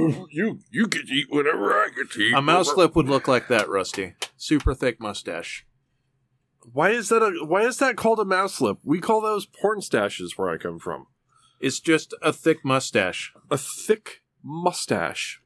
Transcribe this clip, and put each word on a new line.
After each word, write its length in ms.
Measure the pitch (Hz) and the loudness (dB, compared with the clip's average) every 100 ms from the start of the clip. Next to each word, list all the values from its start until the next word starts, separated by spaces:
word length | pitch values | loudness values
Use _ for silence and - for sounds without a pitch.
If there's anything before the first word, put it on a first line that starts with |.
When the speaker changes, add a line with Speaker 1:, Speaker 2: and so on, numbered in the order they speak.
| 160 143 185 | 0 0 -6
Speaker 1:
You, 280 | 151 214 - _ | -4 -4 -4 _
you 160 | 135 214 | -4 -2
get 200 | - - | -2 -4
to 60 | |
eat 180 | 135 143 | -4 -2
whatever 420 | 143 143 170 - | 0 0 0 2
I 160 | - - | 2 0
get 220 | - 120 | -4 -8
to 100 | - | 0
eat. 120 | 107 139 | 4 4
Speaker 2:
A 80 | |
mouse 320 | 143 175 175 - | 4 4 4 4
lip 180 | 165 165 | 4 4
would 140 | 135 | 2
look 180 | 135 - | 2 2
like 200 | 123 - | 2 4
that, 200 | 117 95 | 2 2
Rusty. 460 | 95 92 - 92 - - - | 0 -2 -4 -8 -8 -14 -10
Super 380 | - 151 - 131 | -2 0 0 0
thick 240 | 131 - | -2 -4
mustache. 680 | 107 98 - 85 - - - _ _ _ _ _ _ _ _ _ 120 | -8 -8 -8 -8 -8 -12 -16 _ _ _ _ _ _ _ _ _ -10
Speaker 1:
Why 200 | 123 180 | 0 2
is 180 | 233 208 | 2 2
that 140 | 226 | 2
a, 200 | 220 175 | 2 0
why 200 | 151 185 | 0 2
is 160 | 233 240 | 2 2
that 180 | 269 - | 0 2
called 220 | 226 220 | 2 2
a 60 | 196 | 2
mouse 360 | 185 196 - | 0 0 0
lip? 160 | 117 95 | 0 0
We 160 | - 175 | -2 -2
call 200 | - 220 | 2 2
those 280 | 214 208 - | 2 -2 -4
porn 320 | - 202 208 | -2 -2 0
stashes 580 | - 120 104 - 90 - | -2 0 0 -4 -10 -4
where 140 | 92 | -4
I 60 | 80 | -2
come 200 | 87 82 | -6 -8
from. 300 | 90 71 65 _ _ _ _ - | -8 -10 -12 _ _ _ _ -4
Speaker 2:
It's 200 | 139 - | -4 -2
just 340 | - 156 - - | 2 2 0 -4
a 100 | 156 | -2
thick 320 | 135 165 156 | 0 2 2
mustache. 720 | 135 131 - 113 92 - - _ - | 2 0 0 0 0 -2 -10 _ -4
Speaker 1:
A 80 | 139 | -4
thick 640 | - - - 214 - - _ _ | -4 -6 0 0 -2 -20 _ _
mustache? 960 | 131 160 175 175 - 110 82 92 - - | -12 -4 -2 -2 -2 -2 -2 -6 -10 -10